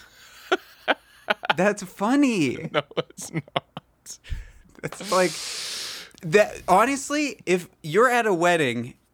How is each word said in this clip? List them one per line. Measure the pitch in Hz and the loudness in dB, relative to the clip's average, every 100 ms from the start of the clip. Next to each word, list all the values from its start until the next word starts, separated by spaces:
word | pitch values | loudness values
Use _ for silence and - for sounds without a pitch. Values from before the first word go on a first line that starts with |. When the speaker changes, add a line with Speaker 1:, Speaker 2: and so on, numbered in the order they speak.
| - - - - - | -20 -20 -20 -14 -4
Speaker 1:
<laughs> | - - - - - _ - - 208 - 135 | -4 -4 -12 -6 -6 _ -14 -6 -4 -2 0
That's | 196 202 | 0 0
funny. | 185 - 202 277 285 220 139 - 160 | -8 -6 0 2 2 2 0 -2 -4
Speaker 2:
<laughs> | |
No, | 151 - - - | -4 -4 -8 -8
it's | - - | -10 -10
not. | 165 - - - - _ _ - - - - - - - - | -8 -4 -6 -6 -20 _ _ -20 -18 -12 -10 -12 -20 -20 -14
Speaker 1:
That's | 151 - 190 | -14 -10 -2
like, | 185 180 160 - - - - - - - - 170 | 2 2 0 -8 -8 -8 -8 -10 -12 -16 -14 2
that, | 185 208 - - | 4 4 0 2
honestly, | 185 240 277 - 294 285 - - | 4 4 0 -2 -2 -2 -4 -2
if | 180 175 _ | -2 -2 _
you're | 156 165 254 | -2 2 4
at | 240 220 | 4 2
a | |
wedding | 175 175 175 139 117 120 - _ | 2 4 4 2 -2 -6 -12 _